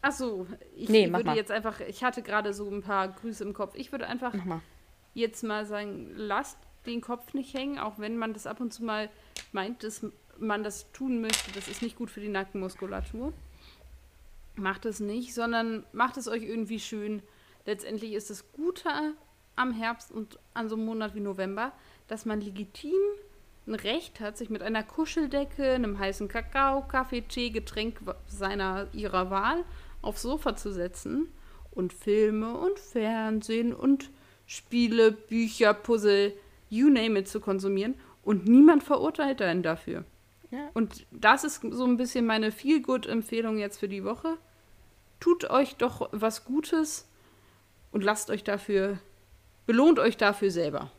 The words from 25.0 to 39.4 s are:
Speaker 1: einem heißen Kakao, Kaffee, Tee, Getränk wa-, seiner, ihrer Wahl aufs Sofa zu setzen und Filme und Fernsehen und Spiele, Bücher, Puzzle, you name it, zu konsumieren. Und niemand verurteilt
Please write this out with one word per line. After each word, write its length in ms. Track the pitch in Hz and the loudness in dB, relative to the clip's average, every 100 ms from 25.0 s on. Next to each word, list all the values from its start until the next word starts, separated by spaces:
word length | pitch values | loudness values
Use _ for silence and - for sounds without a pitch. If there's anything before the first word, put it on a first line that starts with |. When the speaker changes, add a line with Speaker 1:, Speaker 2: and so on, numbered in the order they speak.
| 311 - 294 285 277 - 269 | -2 -2 -2 -2 -4 -2 0
Speaker 1:
einem 260 | 254 226 202 | 2 0 -2
heißen 300 | 196 196 202 | -4 -4 -6
Kakao, 540 | 233 - 269 269 269 | -6 -4 2 2 2
Kaffee, 400 | 277 262 254 247 | 0 -2 -2 -4
Tee, 260 | 240 - 240 | -6 -4 -4
Getränk 560 | 220 - - 226 220 | -4 -6 -6 -6 -6
wa-, 120 | 214 - - | -10 -10 -12
seiner, 600 | 202 196 202 190 190 196 | -6 -4 -2 -2 -2 -6
ihrer 380 | 220 208 185 185 | -6 -2 0 0
Wahl 340 | 196 214 330 349 - - - | 0 2 0 -2 -10 -14 -8
aufs 180 | 208 208 | -6 -4
Sofa 340 | 233 294 254 214 | -4 -2 -2 -2
zu 140 | 208 | -6
setzen 580 | 185 175 - - 269 330 - - - - | -4 -6 -6 -6 -4 -4 -6 -20 -20 -12
und 240 | - 185 | -4 -4
Filme 580 | - - 208 214 214 226 240 | -4 2 4 4 2 -2 -2
und 200 | 359 403 | 0 -2
Fernsehen 960 | - 240 220 226 220 220 208 226 233 | -4 -2 0 0 0 -2 0 0 0
und 360 | - 269 277 - - - - - | 2 4 4 2 -18 -20 -20 -16
Spiele, 640 | - - 240 233 233 220 | -16 -2 2 4 8 6
Bücher, 600 | 214 - 226 226 - 214 | 6 -4 -2 -2 4 6
Puzzle, 600 | 208 - 233 208 202 202 202 - - - | 6 4 4 6 6 4 -2 -20 -20 -6
you 220 | 214 285 | 6 8
name 280 | 262 226 208 | 8 6 2
it, 100 | 190 | 0
zu 120 | 214 | -6
konsumieren. 540 | 208 196 196 196 214 262 - - | -2 0 0 0 0 -4 -10 -8
Und 240 | - 208 180 | 0 2 10
niemand 360 | 247 302 302 | 12 12 10
verurteilt 580 | - 285 311 302 277 269 | 6 2 2 0 -2 0